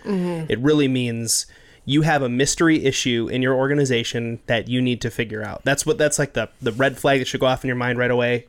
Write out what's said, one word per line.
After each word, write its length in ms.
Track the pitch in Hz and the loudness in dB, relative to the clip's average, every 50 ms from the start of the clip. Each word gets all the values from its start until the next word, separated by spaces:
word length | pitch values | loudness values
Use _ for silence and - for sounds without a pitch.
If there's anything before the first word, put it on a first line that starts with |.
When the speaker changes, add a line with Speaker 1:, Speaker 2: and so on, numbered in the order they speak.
| - | -6
Speaker 1:
Mm-hmm. 460 | - 202 185 180 180 175 165 160 151 | -4 -2 -2 -2 -2 -4 -4 -4 -4
Speaker 2:
It 80 | 117 107 | -2 0
really 300 | 127 147 156 151 143 131 | 2 4 4 4 4 2
means 580 | 131 127 123 120 113 113 117 110 - - - - - - - - - - - - | 2 0 -2 -2 -4 -4 -4 -2 -2 -2 -4 -6 -12 -20 -20 -20 -20 -12 -4 0
you 140 | 135 151 156 | 2 2 4
have 180 | 147 156 143 | 4 2 2
a 80 | 135 123 | 2 0
mystery 560 | 120 123 139 139 - - 170 165 160 156 - | 0 0 0 0 0 2 4 4 4 4 2
issue 460 | 135 117 - - 131 120 117 113 - - | 0 0 0 0 0 0 0 0 -2 -2
in 80 | 127 | 0
your 140 | 127 131 135 | 0 2 2
organization 880 | 127 131 135 143 147 143 127 127 117 117 - - 120 117 117 117 117 _ | 2 2 2 2 2 2 2 2 0 -2 -2 -4 -6 -6 -6 -8 -8 _
that 240 | - 123 113 92 101 | -2 -2 -2 -2 -2
you 140 | 123 127 127 | -2 0 0
need 180 | 127 123 110 | 0 0 -2
to 100 | - 120 | -4 -6
figure 320 | - - 120 107 110 107 107 | -4 -4 -4 -4 -6 -8 -8
out. 200 | 104 110 - - | -8 -10 -4 -2
That's 220 | 135 139 - - | 0 0 0 0
what, 100 | 151 156 | 0 0
that's, 220 | - 151 147 - - | 2 2 0 2 0
like, 160 | 147 - - | -2 -2 -2
the, 160 | 120 110 - - - | -4 -6 -6 -6 -6
the 100 | - 120 107 | -6 -4 -2
red 260 | 113 131 139 131 - | 0 0 0 0 0
flag 200 | - 147 139 135 | 0 2 2 2
that 60 | 127 - | 0 -2
should 120 | - 131 | -2 0
go 60 | 135 | 0
off 180 | 131 127 127 - | 0 0 0 -2
in 40 | 131 | -4
your 80 | 123 123 | -4 -2
mind 200 | 120 123 123 120 | -2 -2 0 0
right 120 | 123 123 | 0 2
away 340 | 123 120 120 120 120 120 117 | 2 2 2 2 0 -2 -4